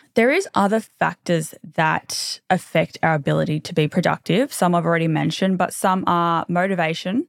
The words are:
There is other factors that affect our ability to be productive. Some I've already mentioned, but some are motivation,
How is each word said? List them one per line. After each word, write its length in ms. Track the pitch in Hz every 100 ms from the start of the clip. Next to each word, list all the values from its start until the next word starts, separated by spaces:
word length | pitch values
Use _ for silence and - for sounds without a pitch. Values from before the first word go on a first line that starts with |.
| _
There 160 | - 240
is 160 | 330 392
other 240 | 208 196 220
factors 760 | - _ 160 - - 170 156 - 165
that 680 | - 160 160 - - - - _
affect 500 | 185 - 165 165 -
our 120 | 165
ability 440 | 156 143 156 147 151
to 160 | -
be 140 | 165 151
productive. 640 | - 165 151 - 175 277
Some 200 | - 180
I've 140 | 175 170
already 220 | 165 165
mentioned, 500 | 151 160 - 190 185
but 160 | 185
some 300 | - 196 185 -
are 400 | 175 170 165 -
motivation, 800 | 175 190 185 160 165 185 226